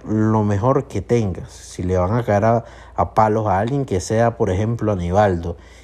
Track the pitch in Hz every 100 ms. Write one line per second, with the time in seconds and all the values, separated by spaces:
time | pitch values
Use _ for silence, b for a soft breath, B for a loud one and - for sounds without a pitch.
0 | - 110 110 110 104 98 123 135 123 101
1 | - 120 104 85 - - - - 90 92
2 | 90 120 117 101 110 117 B B B -
3 | 95 - 110 107 107 92 113 143 131 95
4 | - 110 117 110 104 92 107 117 107 98
5 | 87 95 104 87 82 82 B B